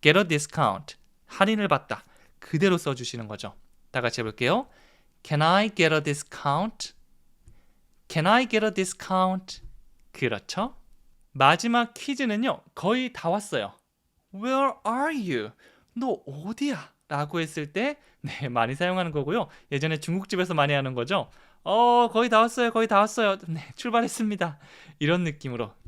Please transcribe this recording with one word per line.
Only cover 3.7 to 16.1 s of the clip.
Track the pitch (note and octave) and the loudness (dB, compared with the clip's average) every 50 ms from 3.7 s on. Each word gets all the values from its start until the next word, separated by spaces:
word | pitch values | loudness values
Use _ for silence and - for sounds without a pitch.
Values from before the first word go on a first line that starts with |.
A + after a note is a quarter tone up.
| _ _ _ _ | _ _ _ _
다 | - C3 | -6 -2
같이 | A#2+ A#2 - - | -2 -2 -2 -2
해볼게요. | A#2 A2 G#2 - B2 B2 E3+ A#3+ C#4 - - _ _ _ _ _ _ _ _ _ _ | -4 -6 -4 0 2 2 2 2 0 -4 -14 _ _ _ _ _ _ _ _ _ _
"Can | - D#3 D3 | -2 0 2
I | D3+ D#3+ F3+ G3 G#3 A3 G#3+ | 4 4 4 4 2 0 2
get | - E3 D#3+ D#3 | 2 2 4 4
a | D#3 | 2
discount? | D3 D3 C#3+ C#3+ - _ - - - D3 C#3 D3+ F#3+ A3+ - - - - - - - _ - _ _ _ _ _ _ - - - _ _ _ _ _ _ _ _ _ _ | 0 0 -4 -4 -6 _ -14 -6 -2 -2 0 0 -2 -4 -6 -10 -14 -14 -14 -20 -20 _ -20 _ _ _ _ _ _ -20 -20 -20 _ _ _ _ _ _ _ _ _ _
Can | - D#3+ D#3 F3+ | -4 0 4 4
I | G#3+ B3 C4 A#3 | 4 4 4 2
get | - G#3+ G#3+ | 0 0 0
a | A3 F#3 | 0 0
discount?" | F3+ F#3+ F#3 - _ - - F#3+ F#3 F#3 F#3 F#3+ F#3 F#3 - - - - - - - - - - _ - _ | -2 -4 -4 -4 _ -6 -2 2 2 2 2 0 -2 -6 -10 -18 -16 -16 -18 -20 -20 -20 -20 -20 _ -20 _
그렇죠? | _ - - B2 A2 G2 - - - - G#3 B3+ - - - _ - _ _ _ _ _ _ _ | _ -4 -2 -2 -2 -4 -8 -8 -6 -6 -6 -6 -8 -14 -20 _ -20 _ _ _ _ _ _ _
마지막 | _ C3+ C3+ C#3 D#3+ E3+ - A#3 A#3 A#3+ A#3+ A#3 - | _ 4 6 6 6 4 2 0 2 0 0 -2 -6
퀴즈는요, | - - - C#4 B3 C#4 A#3+ G#3 G#3 A#3+ C4+ - - _ _ _ | -14 -8 -8 -4 -2 -2 -2 0 0 0 -2 -2 -4 _ _ _
거의 | - - F#3 A3+ B3+ B3+ B3 B3 | -4 0 0 0 0 -2 -6 -8
다 | - - E3+ | -4 -2 -2
왔어요. | F3 G#3 G3+ - - C3 G#2 G2 - _ _ _ _ _ _ _ _ _ _ _ - | -2 -2 -4 -4 -4 -4 -4 -4 -10 _ _ _ _ _ _ _ _ _ _ _ -14
"Where | F#3+ G#3 B3 C4 C4+ C#4 C4+ - - _ | -8 -4 -2 0 2 0 0 -2 -2 _
are | G3+ A3+ B3+ C#4 D#4 D#4+ | -4 -2 -2 -2 -2 -2
you? | C#4 G#3+ F3 D3 A#2+ G#2 G#2+ - _ _ - _ _ _ _ _ | -2 -4 -2 -2 -4 -4 -6 -10 _ _ -20 _ _ _ _ _
너 | A#3+ B3 C4 | -6 -4 -4